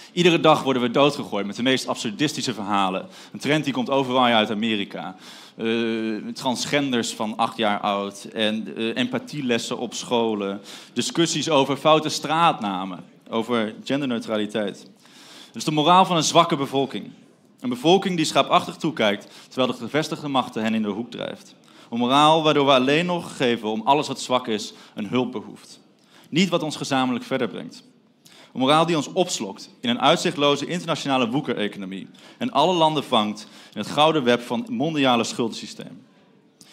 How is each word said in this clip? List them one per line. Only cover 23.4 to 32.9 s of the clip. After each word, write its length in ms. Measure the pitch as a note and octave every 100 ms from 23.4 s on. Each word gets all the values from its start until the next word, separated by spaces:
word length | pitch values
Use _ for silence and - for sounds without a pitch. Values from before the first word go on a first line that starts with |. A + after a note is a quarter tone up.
| B2+ A#2 G#2+
om 140 | A2
alles 240 | A2+ D3 C#3
wat 120 | C3
zwak 260 | - B2+ A#2+
is, 260 | G#2 - - -
een 120 | - G2+
hulp 260 | B2 B2
behoeft. 480 | G#2+ G2 - - - _ _ _ - -
Niet 200 | D3+ F#3+
wat 140 | E3
ons 140 | D3+ C#3
gezamenlijk 480 | C#3+ C3+ B2+ A#2+
verder 240 | - C3 A2+
brengt. 360 | F#2 - - - _ _ _ - - -
Een 80 | -
moraal 260 | C3 D#3 E3+
die 100 | D#3+
ons 160 | C3
opslokt 580 | F#3 F3 - G#2 G2 - -
in 80 | A#2+
een 120 | B2
uitzichtloze 680 | C#3 E3 F#3 C#3+ C#3+ C#3+ C#3+
internationale 600 | E3+ E3 D3 C#3+ C3 A#2
woekereconomie 800 | C3+ D3 A2 G#2 G2+ F#2 F#2+ - - - -
en 140 | A#2+
alle 220 | - E3
landen 300 | F3+ D#3